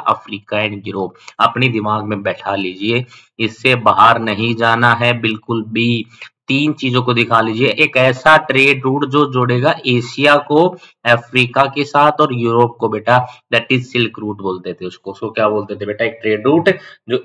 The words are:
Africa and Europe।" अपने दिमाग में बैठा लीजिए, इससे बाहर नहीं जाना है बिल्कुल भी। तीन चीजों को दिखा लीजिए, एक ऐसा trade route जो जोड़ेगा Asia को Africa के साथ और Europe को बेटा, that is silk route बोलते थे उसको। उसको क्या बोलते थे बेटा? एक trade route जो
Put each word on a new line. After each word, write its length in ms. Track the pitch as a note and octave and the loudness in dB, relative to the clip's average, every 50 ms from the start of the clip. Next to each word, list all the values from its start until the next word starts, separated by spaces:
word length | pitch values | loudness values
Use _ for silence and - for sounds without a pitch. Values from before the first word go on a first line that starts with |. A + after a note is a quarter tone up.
| - A2 | 0 -2
Africa 600 | A2 - - - G#2 F#2+ - - G#2+ G#2 G#2+ G#2+ | -2 -4 -6 -12 -14 -12 -8 -6 -4 -4 -4 -4
and 80 | G#2 G2 | -6 -10
Europe।" 320 | F#2+ G#2+ F#2+ G2 F#2+ F2 - _ - - - - | -10 -8 -6 -6 -6 -8 -10 _ -20 -10 -2 0
अपने 280 | A2+ A#2 - A#2+ C3 C3 | 0 0 2 0 -2 -2
दिमाग 360 | A2+ A2 G#2 G#2+ G#2+ G#2+ G#2 | -2 -2 -2 -2 -2 -4 -4
में 180 | G#2 G#2+ G2+ | -6 -6 -4
बैठा 320 | G2+ - G#2 - - G2 G2+ | -4 -6 -6 -6 -6 -6 -6
लीजिए, 500 | G2 F#2+ F#2 F#2 F#2 G2+ A2 A#2 B2 B2 - - - _ _ _ - | -4 -6 -8 -8 -6 -4 -2 -2 -2 -4 -6 -14 -20 _ _ _ -6
इससे 360 | A2+ A2 - - - C3 B2+ | -6 -6 -4 -2 0 0 0
बाहर 440 | A#2+ G#2+ G#2+ G2 F#2+ A2 A2+ A#2 A2+ | 2 2 2 4 4 6 4 4 2
नहीं 360 | A2+ A2+ G#2 G2 A2+ A#2 A2+ | 0 -4 -2 -2 -2 -2 -2
जाना 400 | A2+ A#2 A#2 A2+ A#2 A#2+ A#2+ A#2 | 0 0 0 2 2 2 2 2
है 260 | A2+ A#2+ A#2+ A#2+ A#2 | 2 0 0 0 0
बिल्कुल 440 | A2+ A2 A2 G#2+ _ - A#2 A2+ G#2 A2 | -2 -4 -4 -6 _ -4 -4 -4 -4 -4
भी। 380 | A2 A#2 A#2 A#2+ A#2+ A2+ A2 - - - - - _ _ _ - | -4 -2 0 0 0 -2 -4 -10 -18 -20 -20 -20 _ _ _ -4
तीन 240 | C3+ C#3 D3 D3+ | -2 0 0 -2
चीजों 300 | D3 - C3+ B2+ A#2+ B2+ | -2 -2 -2 0 0 0
को 120 | B2 B2 A#2+ | 0 0 0
दिखा 260 | A#2 A#2 - A#2 A2+ | 0 0 2 2 2
लीजिए, 280 | A2 A2+ A2 A2+ C3 A2 | 2 0 0 0 0 0
एक 280 | - - D#3 D3 - | 2 0 0 0 2
ऐसा 400 | C3 B2+ C3 B2+ B2+ - D#3 D#3 | 2 2 2 2 2 4 4 4
trade 480 | D#3 D#3 - C3 C3+ C3+ C#3 C#3 C3 B2+ | 4 4 2 0 2 2 2 2 0 0
route 200 | C3 C3+ C#3+ D3 | -2 -2 -2 -2
जो 280 | C#3 C3+ D3 D3 C#3+ | 0 0 0 0 0
जोड़ेगा 420 | B2+ B2+ B2 A#2+ B2 B2 C3 D#3 D#3+ - - | 0 0 0 0 0 2 2 0 0 0 -2
Asia 500 | C3+ B2 A#2+ A#2 - - C3+ C#3 D3 D3 | -2 0 0 -2 -4 -4 0 4 4 4
को 420 | D3 C#3+ - D3 D3+ E3+ F#3 F3+ - - - _ _ - | 4 2 2 2 2 2 2 0 -6 -20 -20 _ _ 0
Africa 600 | A#2+ A#2+ A#2 - - B2+ B2+ B2 A#2+ - C3 C#3 | 0 0 0 0 -2 0 0 0 2 2 0 0
के 200 | C3+ C#3+ D3 C#3 | 0 0 -4 -4
साथ 280 | - - C#3+ D3 D3+ D3+ D3+ | 0 2 2 4 4 4 2
और 80 | D3+ C#3+ | 0 0
Europe 440 | B2+ A#2+ A#2 A#2 A#2 A#2 B2 A#2 - - | 0 -2 0 2 2 2 2 2 0 -2
को 80 | A#2 G#2+ | -4 -4
बेटा, 380 | G#2+ G#2+ G#2+ A#2 A#2+ B2 B2 - - - _ - A#2+ | -2 -2 0 2 2 2 2 -2 -10 -18 _ -2 -2
that 120 | A#2 - | -2 0
is 140 | - C3 B2+ | 0 -2 -2
silk 440 | B2+ - - B2 A#2 A2+ - - G#2+ | -2 -2 -2 -2 -2 -2 -4 -8 -8
route 180 | G#2+ G2+ G2+ | -8 -8 -6
बोलते 300 | G2 F#2+ F#2 F2+ F2 F#2+ | -6 -6 -6 -6 -8 -10
थे 140 | F2 - F#2 | -10 -10 -10
उसको। 240 | F2+ - - - G2 | -12 -12 -14 -16 -16
उसको 200 | G2 - A#2 G#2 | -12 -10 -10 -6
क्या 180 | - A2+ A2 G#2+ | -2 0 0 0
बोलते 280 | G#2+ G#2 G#2 G#2 G#2 | 0 -2 -4 -6 -8
थे 100 | F#2+ G2 | -8 -8
बेटा? 180 | G2+ G#2 - A#2 | -6 -4 -4 -4
एक 140 | A2+ - - | -4 -4 -4
trade 240 | - A2 G#2+ G#2 A2 | -4 -2 -2 0 2
route 220 | C3 D3+ E3 D#3+ G3+ - - - - - - _ - | 2 2 2 2 2 0 -2 -4 -20 -20 -16 _ -6
जो 140 | B2 B2 | -6 -4